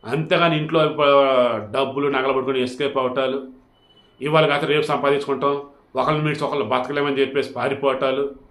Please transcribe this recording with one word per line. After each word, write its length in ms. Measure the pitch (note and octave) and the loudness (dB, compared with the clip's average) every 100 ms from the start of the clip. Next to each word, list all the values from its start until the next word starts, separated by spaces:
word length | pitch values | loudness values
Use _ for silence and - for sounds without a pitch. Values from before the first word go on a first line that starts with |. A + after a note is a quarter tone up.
| - | -6
అంతేగాని 520 | C#3+ D#3 F3+ E3+ D#3 | -6 0 2 2 0
ఇంట్లో, 220 | D3+ D#3+ | 0 0
ఆ, 760 | D3+ D3+ D3 C#3 C3+ C3 B2 A2 G#2 | 0 2 4 6 6 4 4 0 -4
డబ్బులు 360 | B2 C3+ C#3+ C#3+ | -2 -2 -2 -2
నగలు 260 | C3+ C3 | 0 0
పట్టుకొని 280 | C3 B2+ C3 | 0 0 0
ఎస్కేప్ 360 | B2 - C#3+ C3+ | -2 -2 -2 0
అవటాలు, 500 | B2+ B2+ C3 C3+ C3 - _ _ _ _ _ _ | -2 0 -2 -4 -8 -18 _ _ _ _ _ _
ఇవాళ 240 | C#3 D#3 D3+ | 0 2 4
కాకపోతే 280 | C#3+ D3+ | 2 0
రేపు 120 | D3+ - | 0 0
సంపాదించుకుంటాం, 760 | C#3+ C#3 C#3+ C#3+ C3+ C#3 C#3+ - - _ C3 | 0 2 0 0 -2 0 -2 -6 -20 _ -4
ఒకళ్ళని 280 | B2+ D3+ | 0 0
మీట్స్ 200 | D3+ D3+ | 0 -2
ఒకళ్ళు 220 | C#3+ C#3+ A2+ | -2 -2 -2
బతకలేమని 540 | B2 B2+ D3 C#3+ C3+ | -2 -2 -2 -2 0
చెప్పేసి 340 | C3+ C#3 C3 | 0 0 -4
పారిపోవటాలు 800 | - B2 C#3 C#3 C3 C3+ C3 C#3+ - - | -4 -4 -2 -2 0 -2 -2 -4 -6 -20